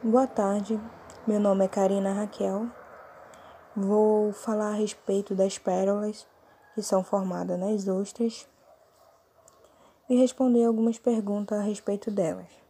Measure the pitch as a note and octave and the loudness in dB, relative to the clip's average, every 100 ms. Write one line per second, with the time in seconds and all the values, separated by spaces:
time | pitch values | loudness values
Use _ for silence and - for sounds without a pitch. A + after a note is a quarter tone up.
0 | A3+ A#3 C4 - G3 G3+ G3+ A3 G#3+ - | 4 2 2 0 0 0 -2 -6 -6 -18
1 | - - - G#3 G#3 G3 F#3+ - F#3+ G3 | -20 -10 -2 2 4 4 2 2 2 2
2 | G3 G3 G#3 - G3 F#3+ A#3 - - - | 0 -2 -6 -4 -4 -2 -6 -10 -20 -20
3 | - - - - - - - - G3 G#3 | -20 -20 -20 -20 -20 -20 -10 -4 0 4
4 | G#3+ G#3+ G#3+ G3+ - G#3+ G#3 G#3 G#3+ - | 4 4 0 -2 -4 -2 -2 -2 -4 -4
5 | - G3 G3+ F#3+ G3 - - F#3 G3 G3+ | -2 -2 -2 0 0 0 -2 0 2 0
6 | G#3 G#3+ - _ _ _ _ - G3+ F#3+ | -4 -8 -18 _ _ _ _ -10 0 0
7 | F#3 G3+ F#3+ F3 F3+ F3+ F#3+ G#3+ G3 F#3 | 2 -2 -2 -4 -4 -4 -2 -2 0 -2
8 | G3+ - A#3 - - _ _ - _ _ | -4 -4 -4 -4 -20 _ _ -20 _ _
9 | _ _ _ _ _ _ _ _ _ _ | _ _ _ _ _ _ _ _ _ _
10 | _ B3 B3+ - C4 A#3+ A#3 A3 A3+ A3+ | _ 2 2 2 2 4 4 2 0 0
11 | - A3+ G3+ G3+ G3+ G#3 G3+ G3+ - G3+ | 0 0 -2 -4 -4 -4 -2 -4 -4 -4
12 | A3+ G3+ E3 F#3 F3+ - | -4 -2 -2 -4 -12 -20